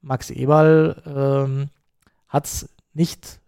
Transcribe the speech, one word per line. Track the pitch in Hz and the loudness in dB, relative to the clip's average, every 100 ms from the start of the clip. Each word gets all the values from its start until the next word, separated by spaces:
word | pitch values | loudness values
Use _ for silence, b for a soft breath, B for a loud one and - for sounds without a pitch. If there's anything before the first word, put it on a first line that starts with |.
Max | 143 127 - | -8 -8 -8
Eberl, | 131 131 151 156 160 160 - 156 | -6 2 4 6 6 2 -2 -10
ähm, | 139 139 139 135 135 143 - _ _ _ _ _ | -4 -2 -2 -2 -4 -8 -12 _ _ _ _ _
hat's | 147 - - - _ _ 147 | -6 -4 -10 -14 _ _ -4
nicht | 170 - - - | -2 -4 -20 -20